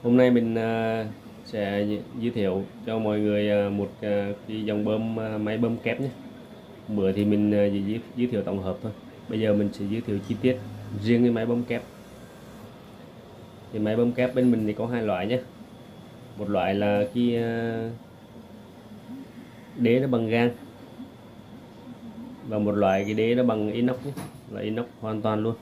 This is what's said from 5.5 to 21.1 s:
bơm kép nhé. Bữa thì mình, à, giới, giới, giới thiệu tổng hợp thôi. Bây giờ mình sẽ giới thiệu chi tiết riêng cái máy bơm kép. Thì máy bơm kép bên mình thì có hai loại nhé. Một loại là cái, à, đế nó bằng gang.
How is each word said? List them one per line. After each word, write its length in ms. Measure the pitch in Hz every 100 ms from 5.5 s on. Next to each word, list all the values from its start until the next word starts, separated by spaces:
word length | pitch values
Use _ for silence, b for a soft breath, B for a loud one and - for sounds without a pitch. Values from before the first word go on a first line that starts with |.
| 110
bơm 180 | 117 117
kép 240 | 113 117
nhé. 80 | 139 - - - - - - - -
Bữa 240 | 104 95
thì 120 | 95
mình, 280 | 104 104 104
à, 100 | 104
giới, 200 | 101 98 98
giới, 140 | 113 - 123
giới 100 | 123
thiệu 160 | 113
tổng 200 | 92 98
hợp 140 | 92 92
thôi. 100 | 110 104 - - -
Bây 120 | 110
giờ 140 | 110
mình 140 | 104 104
sẽ 120 | - 98
giới 100 | 110
thiệu 180 | 117 98 95
chi 80 | 110
tiết 140 | 127 127 - - 104 101
riêng 200 | 107 117
cái 80 | 123
máy 140 | 113 113
bơm 180 | 120
kép. 180 | 120 120 - - - - - - - - - - - - - - - - - - -
Thì 60 | 110
máy 180 | 107 110
bơm 160 | 120
kép 220 | 123 123
bên 160 | 127 127
mình 160 | 113 107
thì 60 |
có 140 | 104 117
hai 160 | 120
loại 240 | 110 92 101
nhé. 120 | 127 - - - - - - - - - -
Một 120 | 98
loại 240 | 98 90
là 300 | 101 104 101 101
cái, 220 | 120 120 117
à, 540 | 117 117 117 113 113 117 - - - - - - - - - - - 269 - - - - - -
đế 220 | 117 123
nó 60 | 135
bằng 220 | 120 113
gang. 220 | 117 120 120 - - - - -